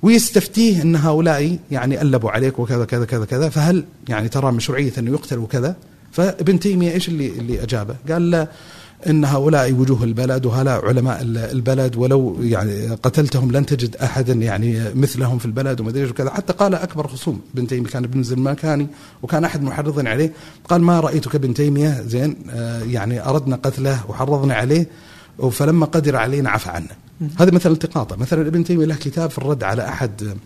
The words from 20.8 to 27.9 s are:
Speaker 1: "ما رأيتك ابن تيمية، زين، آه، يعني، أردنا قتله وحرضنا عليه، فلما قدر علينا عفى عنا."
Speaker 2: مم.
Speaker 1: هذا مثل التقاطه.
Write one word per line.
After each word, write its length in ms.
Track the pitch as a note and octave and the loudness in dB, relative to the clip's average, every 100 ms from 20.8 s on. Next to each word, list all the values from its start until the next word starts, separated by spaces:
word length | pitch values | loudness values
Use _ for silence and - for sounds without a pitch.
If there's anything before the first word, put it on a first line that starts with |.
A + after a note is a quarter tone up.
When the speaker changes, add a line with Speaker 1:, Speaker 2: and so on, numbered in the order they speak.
Speaker 1:
"ما 180 | E3+ F3 | 6 4
رأيتك 340 | D#3 D3+ - | 2 0 0
ابن 200 | D3+ C3 | -2 0
تيمية، 480 | A#2+ D3 C#3+ D3+ C#3 A2 | 0 2 2 2 0 -2
زين، 300 | A#2+ C#3+ - - | -2 -2 -4 -8
آه، 320 | A#2+ A#2 A#2 | -8 -6 -6
يعني، 460 | A2+ B2 G2+ A#2+ G2 | -4 -4 -2 -4 0
أردنا 280 | C#3+ C3+ B2+ | 0 0 -2
قتله 480 | C#3 C3+ C3+ C3+ G#2 | -2 -2 -2 -2 -4
وحرضنا 460 | - C3+ C#3+ C#3 | -6 0 2 2
عليه، 320 | A#2 B2 D#3 E3+ - - - - - C3 | 0 2 2 0 -4 -20 -20 -20 -4 -4
فلما 340 | A2+ C#3+ E3 D#3 | 0 2 4 2
قدر 300 | D#3+ D3 C3 | 2 0 0
علينا 340 | A2+ C#3+ C3 | 0 0 0
عفى 200 | G#2 F#2+ | -2 -4
عنا." 260 | E2+ E2 - - - | -8 -10 -14 -20 -10
Speaker 2:
مم. 80 | D#3 D3+ | -10 4
Speaker 1:
هذا 120 | F3 | 6
مثل 220 | F3 F3 | 6 4
التقاطه. 440 | D#3+ D#3+ | 2 0